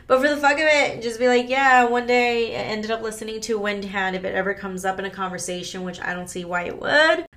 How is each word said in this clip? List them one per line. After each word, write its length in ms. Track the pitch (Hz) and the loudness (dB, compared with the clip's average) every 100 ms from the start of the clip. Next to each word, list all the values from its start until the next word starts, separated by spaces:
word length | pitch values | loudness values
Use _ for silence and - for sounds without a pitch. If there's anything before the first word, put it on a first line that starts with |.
| - | 0
But 140 | 254 | 2
for 80 | 285 | 4
the 80 | 294 | 2
fuck 240 | 285 294 | 2 4
of 80 | 311 | 4
it, 340 | 294 262 - | 4 2 -2
just 160 | 233 226 | -6 0
be 120 | 247 | 4
like, 200 | 247 247 | 4 2
"Yeah, 360 | 262 269 254 240 | 2 6 6 6
one 200 | 240 240 | 2 2
day 500 | 247 240 233 226 - | 2 2 2 -2 -4
I 20 | |
ended 320 | 202 214 214 | -4 -4 -4
up 100 | 226 | -4
listening 380 | 226 214 220 220 | -4 -8 -8 -8
to 160 | 220 220 | -4 -2
Windhand. 600 | 208 202 196 202 190 185 | -2 -4 -4 -4 -2 -2
If 80 | 190 | -4
it 100 | 190 | -2
ever 180 | 185 | -2
comes 300 | 196 196 185 | -4 -6 -4
up 160 | 190 190 | -4 -4
in 60 | 190 | -6
a 40 | |
conversation," 760 | 196 190 180 - 180 180 190 | -6 -6 -6 -6 -8 -8 -8
which 180 | 185 175 | -8 -8
I 120 | - | -6
don't 160 | 180 180 | -6 -8
see 140 | 185 | -10
why 200 | 175 175 | -6 -4
it 160 | 175 - | -4 -6
would. 460 | - 294 320 330 320 | 0 4 4 2 -4